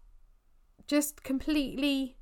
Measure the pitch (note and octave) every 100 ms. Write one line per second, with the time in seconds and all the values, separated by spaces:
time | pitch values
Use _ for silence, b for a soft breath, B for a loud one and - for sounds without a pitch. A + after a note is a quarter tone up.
0 | - - - - _ - _ - - D4
1 | D4 - - C4+ C#4+ D#4 C4+ A#3 C#4+ C#4
2 | C4 -